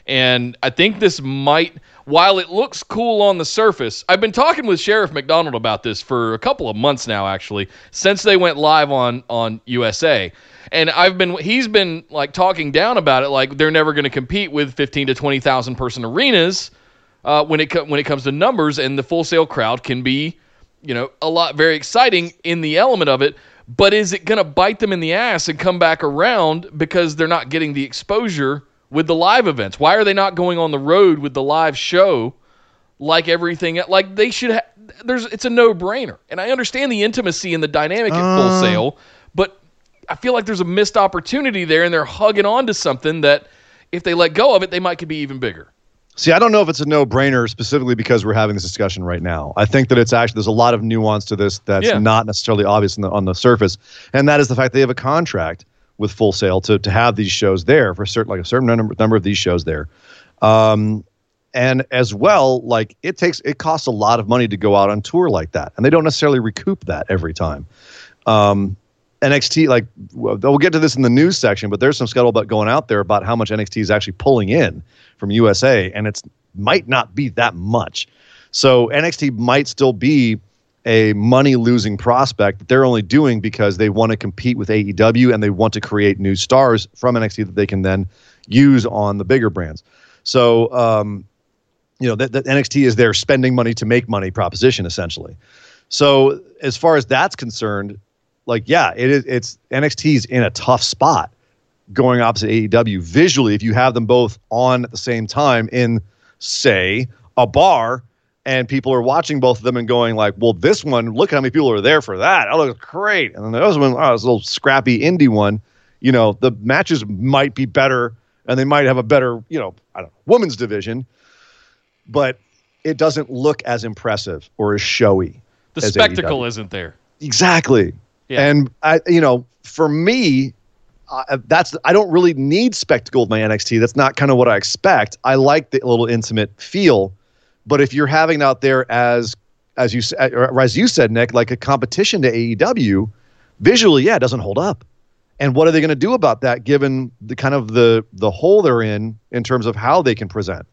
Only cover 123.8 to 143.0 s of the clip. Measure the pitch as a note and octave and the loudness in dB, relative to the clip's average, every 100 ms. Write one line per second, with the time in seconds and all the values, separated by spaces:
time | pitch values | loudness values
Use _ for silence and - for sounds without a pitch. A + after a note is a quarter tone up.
123.8 | A2+ G#2 A2+ G#2 G2 D#2 - - G#2 G#2 | -6 -8 -6 -4 -6 -12 -12 -4 -2 -2
124.8 | - - A2 F#2+ E2+ - _ _ _ E3 | -2 2 2 2 0 -8 _ _ _ -6
125.8 | G#2+ G2+ G#3+ F3+ - C#3 A#2+ A2 G2 G2 | -2 2 2 0 -4 -4 -6 -8 -12 -12
126.8 | E2 - _ _ D3+ D3+ F#3 E3+ - A#2+ | -14 -18 _ _ -4 0 2 2 4 2
127.8 | E2+ - _ _ - C3 C#3+ D3 C3 - | 2 -4 _ _ -6 0 2 2 0 -2
128.8 | D#3 D#3+ F3+ E3+ D3 B2 B2 _ - - | 0 2 2 2 4 2 -2 _ -12 -2
129.8 | D#3 D3+ F3+ B3+ F#3 C3 C3+ - _ _ | 0 0 0 0 2 0 -2 -8 _ _
130.8 | _ _ - C3 C3+ C#3 A2 D#3+ F3 D#3 | _ _ -14 -10 -6 -6 0 0 0 -2
131.8 | D3+ G3 G3 E3 F3 C#3+ C#3 F3+ B3 - | 2 2 4 4 4 2 0 0 0 -2
132.8 | - B2 - C3 A#2 A2 A2 G#2+ - A2+ | -2 -2 0 0 0 0 0 -2 -2 0
133.8 | A#2 C#3 C3+ - C#3 C3 A#2+ G2+ - - | 2 2 0 2 2 4 4 2 -2 -2
134.8 | F#3+ C#3+ G#2 - B2+ C3+ C3+ D#3 - C3+ | 2 2 0 -4 0 2 4 2 0 -4
135.8 | B2+ A#2 A#2 A#2 G#2+ A2 G2+ - - G3 | 0 0 0 -2 -2 -4 -4 -8 -10 0
136.8 | F3+ A2 F#2+ - _ _ _ _ - C#3+ | 2 4 0 -6 _ _ _ _ -2 0
137.8 | C#3 C#3 C#3+ D#3 D#3+ D3+ C#3 B2+ C3+ C3 | 0 0 0 2 2 2 0 0 0 0
138.8 | B2+ A#2+ B2 A#2+ A#2 - _ _ _ - | 0 0 0 0 -2 -10 _ _ _ -4
139.8 | B2 A#2+ G#2+ - - A#2+ C3 C3 B2+ A2+ | -2 -2 -4 -2 -2 0 0 2 0 2
140.8 | A#3 - A2+ A#2 A#2 A#2+ A#2 B2 - C#3 | 0 2 0 0 0 0 -2 -4 -2 -2
141.8 | A2+ - G#3+ G3+ C3 A#2 A#2 G#2+ G3+ A3+ | -2 -2 -2 0 0 0 -2 0 0 0
142.8 | A2+ G2 | 0 0